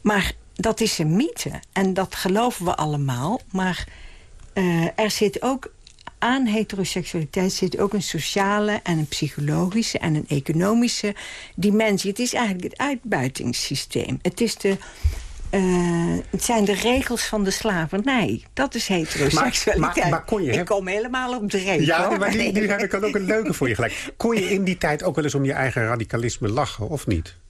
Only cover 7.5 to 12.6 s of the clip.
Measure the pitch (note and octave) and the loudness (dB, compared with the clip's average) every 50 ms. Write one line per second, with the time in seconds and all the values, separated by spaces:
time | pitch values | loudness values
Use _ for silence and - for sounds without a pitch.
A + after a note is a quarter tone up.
7.5 | F#3+ - G3 F3 - - G3 G3 G#3+ G#3 - - - D#3+ - - - G3 G3 G3 | 0 0 -2 -2 0 0 0 0 0 -2 -2 -2 -4 -4 -4 -2 0 0 2 2
8.5 | G#3 G#3 G#3 G#3 G#3 - - - E3+ D#3+ D3+ - - - D#3+ C#3+ - - D3 D3 | 2 2 2 0 0 -2 -2 0 0 0 0 -2 -2 -4 -4 -4 -2 -2 -2 0
9.5 | D3+ E3 F3+ F#3 F#3+ A3+ A3 - - - - E3+ D#3 D3+ - - D3 C#3+ C3+ - | 2 2 0 2 0 0 0 0 -2 -2 0 0 0 0 0 0 -2 -2 0 0
10.5 | D3+ D#3+ F3+ G3+ A3+ A#3 A#3+ A#3 - - - G#3 G3+ - - - - - - - | 0 2 2 4 4 4 2 2 0 -2 -4 -4 -4 -6 -12 -14 -14 -16 -18 -12
11.5 | - - F3 G#3 G3+ G#3+ A3 A3 G3+ F#3 - G3 G3+ - B3 B3 - - A#3+ G#3 | -4 0 2 4 4 4 4 4 2 2 0 -2 -2 -2 -2 0 0 0 0 0
12.5 | F#3+ F3+ | -2 -4